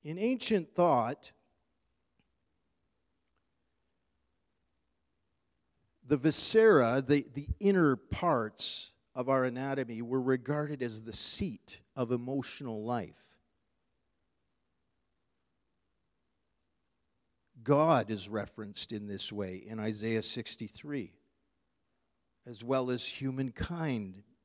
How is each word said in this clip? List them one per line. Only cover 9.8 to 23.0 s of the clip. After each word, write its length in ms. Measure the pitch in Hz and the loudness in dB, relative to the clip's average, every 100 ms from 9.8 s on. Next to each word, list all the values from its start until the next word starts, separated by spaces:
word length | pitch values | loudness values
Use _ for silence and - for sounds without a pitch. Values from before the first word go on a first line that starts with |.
| 120 113 | -4 -6
were 200 | 117 131 | -2 0
regarded 600 | 127 131 127 147 151 143 | 2 0 0 -4 -2 -4
as 220 | 120 110 | -6 -6
the 100 | 110 | -8
seat 680 | - - - 196 110 - - _ - | -6 -4 -2 -4 -6 -16 -20 _ -6
of 160 | 120 | -2
emotional 720 | 123 123 139 123 - 131 110 | -2 -2 -6 -6 -10 -8 -8
life. 320 | 110 120 92 - _ _ _ _ _ _ _ _ _ _ _ _ _ _ _ _ _ _ _ _ _ _ _ _ _ _ _ _ _ _ _ _ _ _ _ _ _ _ _ _ _ _ _ - | -4 -4 -6 -14 _ _ _ _ _ _ _ _ _ _ _ _ _ _ _ _ _ _ _ _ _ _ _ _ _ _ _ _ _ _ _ _ _ _ _ _ _ _ _ _ _ _ _ -12
God 460 | 113 143 160 139 101 | 2 4 6 4 2
is 180 | 107 95 | -6 -4
referenced 640 | 107 98 - 104 101 - | -6 -6 -10 -12 -10 -8
in 140 | 110 104 | -8 -8
this 260 | 101 - | -8 -8
way 260 | 104 95 92 | -6 -6 -8
in 220 | - 110 | -10 -6
Isaiah 440 | 107 104 113 113 | -6 -4 -2 -2
sixty-three, 880 | 107 120 113 - 107 - 147 143 104 _ _ _ _ _ _ _ _ _ _ _ _ _ - | -2 -8 -8 -10 -12 -12 -8 -8 -8 _ _ _ _ _ _ _ _ _ _ _ _ _ -18
as 160 | 107 | -14
well 260 | 117 131 127 | -2 -2 0
as 160 | 123 | -4